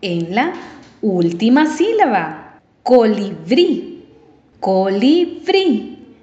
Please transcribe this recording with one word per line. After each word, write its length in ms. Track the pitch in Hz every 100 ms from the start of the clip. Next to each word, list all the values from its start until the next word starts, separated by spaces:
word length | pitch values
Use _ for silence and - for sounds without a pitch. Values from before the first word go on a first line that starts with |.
en 340 | 196 170 170
la 180 | 196 302 370 - - - _
última 640 | 220 185 170 170 220 262 311
sílaba. 920 | - 381 440 359 202 160 156 - - _ _
Colibrí. 1200 | - 247 226 202 196 165 160 277 359 285 - - - - _ _ _ _
Colibrí. 1600 | - 190 190 190 247 330 339 - - 381 381 220 190 - - -